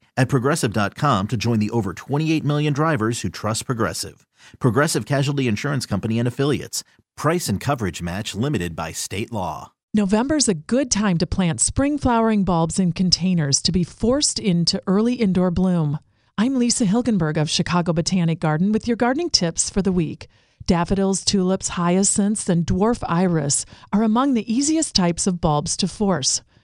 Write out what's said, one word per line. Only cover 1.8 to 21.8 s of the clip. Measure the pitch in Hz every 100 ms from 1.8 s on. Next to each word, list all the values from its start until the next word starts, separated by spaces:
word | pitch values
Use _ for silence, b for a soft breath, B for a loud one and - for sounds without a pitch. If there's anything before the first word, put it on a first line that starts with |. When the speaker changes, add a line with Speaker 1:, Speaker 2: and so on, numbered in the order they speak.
| 95
Speaker 1:
twenty-eight | 85 - 143 160 160
million | 143 147 151
drivers | 139 160 143 110 120
who | 92
trust | - 107 107 -
Progressive. | 117 95 82 92 - _ B B B
Progressive | 131 110 156 151 107
Casualty | 139 139 143 123
Insurance | 101 143 139 -
Company | 98 110 113
and | 117
Affiliates. | 117 143 107 64 - - b _ -
Price | 147 175 -
and | 98
coverage | - 120 95 -
match | 87 92 110 98
limited | 139 131 87 80
by | 80
state | - - 95 113
law. | 110 87 73 - _ _
Speaker 2:
November's | 214 196 214 269 311 240
a |
good | 160 - 247 262
time | 202 208 170
to | 175
plant | - 175 110
spring | - - 277 294
flowering | 262 233 226 214
bulbs | 190 165 165 180
in | 180
containers | 165 185 - 185 175 143 135
to | -
be | 180 170
forced | - 220 277 - -
into | 220 170 170 196 -
early | 190 233
indoor | 247 202 180 180
bloom. | 175 185 175 151 147 _ _ _ -
I'm | 233 269
Lisa | 240 -
Hilgenberg | 208 233 247 202 156 156
of | 151
Chicago | - 170 175 175
Botanic | 165 165 185 165 160
Garden | 160 156 196
with | 214 -
your | 226
gardening | 240 262 349
tips | - 170 - -
for | 202
the | 190
week. | 180 156 - - b b b -
Daffodils, | 175 170 196 190 190
tulips, | - 202 180 190 -
hyacinths, | -